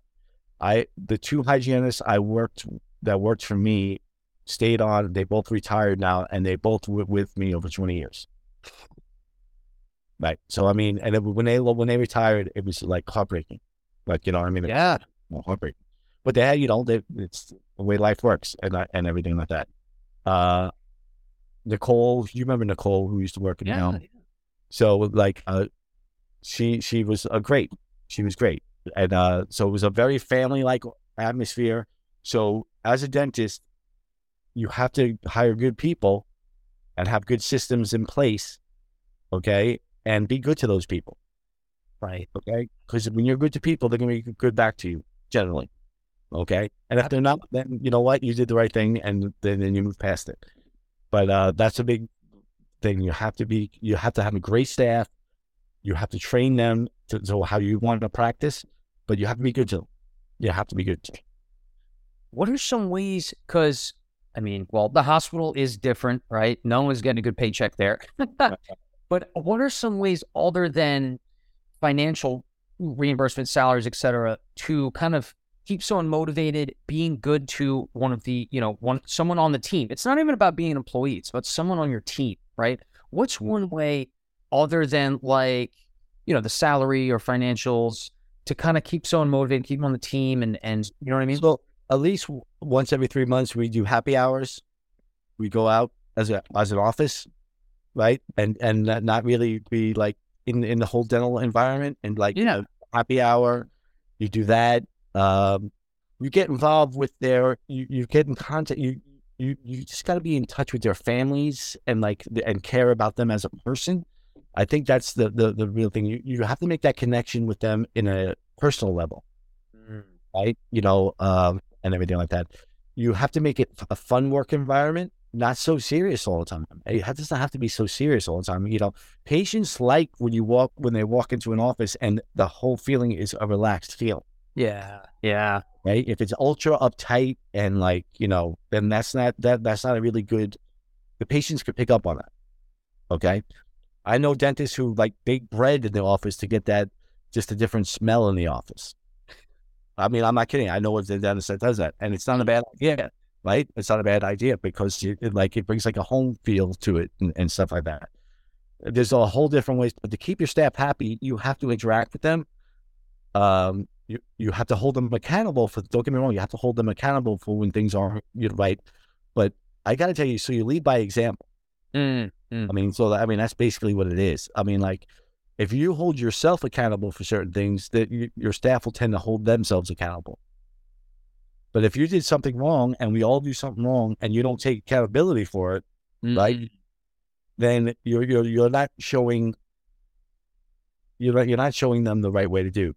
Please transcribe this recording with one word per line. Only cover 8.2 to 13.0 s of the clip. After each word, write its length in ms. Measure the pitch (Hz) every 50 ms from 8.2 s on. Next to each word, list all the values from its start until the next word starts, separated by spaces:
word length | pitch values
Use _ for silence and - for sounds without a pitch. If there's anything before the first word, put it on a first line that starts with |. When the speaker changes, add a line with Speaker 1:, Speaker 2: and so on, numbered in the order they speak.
| - - _ _ _ _ _ _ - - - - - - - - - _ _ _ _ _ _ _ _ _ _ _ _ _ _ _ _ _ _ _ _ _ _ -
Speaker 1:
Right. 200 | 80 80 80 - _ -
So, 160 | - - 98
I 80 | 98 101
mean, 240 | 107 107 104 101 101
and 160 | - 110 107
it, 80 | 110
when 240 | 101 104 98 110 117
they, 140 | 120 120 127
when 280 | 127 120 117 117 117 120
they 100 | 120 123
retired, 540 | 120 - - 120 113 110 110 104 98 85 -
it 100 | 104 95
was, 160 | 98 90 -
like, 260 | - - 90 90